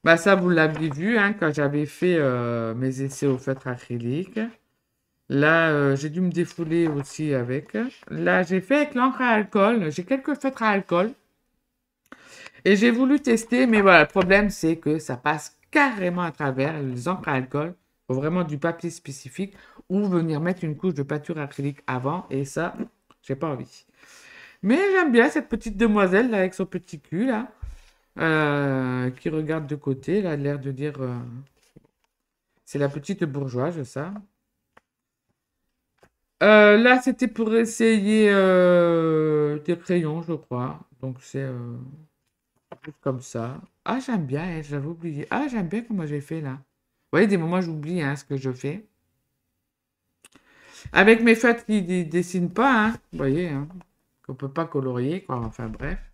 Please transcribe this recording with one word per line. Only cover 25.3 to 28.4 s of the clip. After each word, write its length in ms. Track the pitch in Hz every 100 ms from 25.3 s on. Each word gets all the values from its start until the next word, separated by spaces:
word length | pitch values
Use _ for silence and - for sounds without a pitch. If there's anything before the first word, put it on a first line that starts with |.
| 311 -
petite 280 | 226 226 196
demoiselle, 540 | 226 208 190 190 254
là, 80 | 208
avec 160 | 185
son 120 | 185 190
petit 340 | 180 - 151
cul, 260 | _ 170 262
là, 260 | 220 254 _ - - _ _ _ -
euh, 920 | 160 156